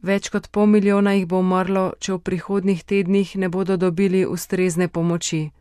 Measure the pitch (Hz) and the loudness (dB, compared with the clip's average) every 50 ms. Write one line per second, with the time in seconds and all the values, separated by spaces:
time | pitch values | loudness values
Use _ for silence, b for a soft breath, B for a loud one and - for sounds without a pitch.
0 | - 175 196 202 - - - 208 - - - 208 208 208 208 214 196 202 202 202 | -2 -2 -2 -2 -2 -4 -6 -6 -6 -4 -2 2 4 4 4 4 4 4 2 4
1 | 202 202 196 202 190 170 180 185 185 185 180 185 185 185 196 190 190 180 - _ | 2 2 2 2 0 0 0 0 2 2 2 0 0 0 0 0 0 -2 -4 _
2 | - - 190 180 180 - 185 175 - - 196 202 185 196 196 170 - - 202 202 | -6 -6 -6 -4 -4 -4 -4 -4 -4 -2 -4 -2 0 0 -2 -2 -2 -2 -2 0
3 | 196 175 196 196 196 185 - 196 190 185 170 185 190 180 196 180 180 185 170 165 | 0 2 2 0 0 0 -2 -4 -4 -2 -2 -2 -2 0 0 0 0 0 0 2
4 | 196 196 175 190 185 - - 180 - - - 175 185 185 165 165 180 175 - 170 | 0 2 2 2 0 0 -2 -6 -6 -4 -2 0 0 0 0 0 -2 -2 0 -2
5 | 165 170 170 170 - - - 160 156 151 - _ | 0 0 0 -2 -2 -4 -4 -4 -4 -6 -10 _